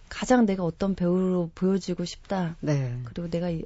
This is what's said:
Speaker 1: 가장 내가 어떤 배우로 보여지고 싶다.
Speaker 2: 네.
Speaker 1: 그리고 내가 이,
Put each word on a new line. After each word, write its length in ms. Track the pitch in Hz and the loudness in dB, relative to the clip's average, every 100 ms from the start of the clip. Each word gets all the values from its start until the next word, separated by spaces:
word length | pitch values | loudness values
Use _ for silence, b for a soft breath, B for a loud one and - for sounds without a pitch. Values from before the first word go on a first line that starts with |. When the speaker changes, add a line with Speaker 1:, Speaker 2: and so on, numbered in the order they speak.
| - | -12
Speaker 1:
가장 340 | - - 254 | -4 4 6
내가 180 | 220 190 | 6 2
어떤 320 | 175 - 196 | -2 0 -2
배우로 560 | 185 175 185 185 180 165 | 0 2 2 2 2 -2
보여지고 500 | - 185 196 180 180 | 0 0 0 -2 -4
싶다. 520 | 175 - - 196 170 165 | -6 -8 -6 -2 -2 -2
Speaker 2:
네. 400 | 143 143 131 120 | 0 0 0 -4
Speaker 1:
그리고 260 | 123 - 170 | -8 -8 -4
내가 180 | 170 175 | -2 -2
이, 140 | 165 | -4